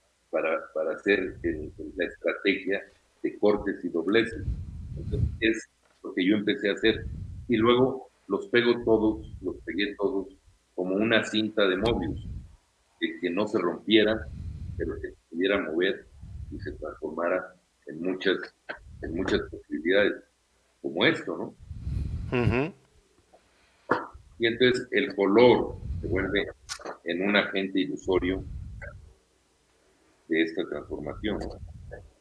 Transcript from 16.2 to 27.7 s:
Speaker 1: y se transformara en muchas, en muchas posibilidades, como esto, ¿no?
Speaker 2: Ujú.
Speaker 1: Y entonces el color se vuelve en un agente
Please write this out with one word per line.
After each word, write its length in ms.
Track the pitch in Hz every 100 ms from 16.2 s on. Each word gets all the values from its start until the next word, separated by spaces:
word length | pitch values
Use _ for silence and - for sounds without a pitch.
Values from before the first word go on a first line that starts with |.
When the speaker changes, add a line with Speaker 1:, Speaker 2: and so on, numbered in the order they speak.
| - - -
Speaker 1:
y 80 | 76
se 120 | 78
transformara 840 | - 76 - 78 80 87 92 - - _ _ -
en 140 | 76
muchas, 340 | 90 92 95 90 - _ - - - -
en 120 | -
muchas 260 | 82 95 104 -
posibilidades, 640 | - - 76 82 98 98 - - _ _ _ _ _
como 240 | - 85
esto, 320 | 127 - - 82
¿no? 1000 | 107 - - - - - - - - 123
Speaker 2:
Ujú. 340 | 113 117 151 - _ _ _ _ _ - _ _ _ _ - - - - - -
Speaker 1:
Y 80 | 113
entonces 400 | 113 127 127 -
el 220 | 104 98
color 600 | - 98 104 123 107 - - - -
se 60 | -
vuelve 400 | 92 95 98 - - - - - -
en 180 | 82 87
un 140 | 98 101
agente 440 | 92 98 98